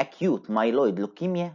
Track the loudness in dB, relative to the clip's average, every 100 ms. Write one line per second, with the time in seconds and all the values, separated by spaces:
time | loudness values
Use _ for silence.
0 | -4 -2 -2 -2 -2 0 2 2 2 0
1 | -4 -4 -4 -2 -4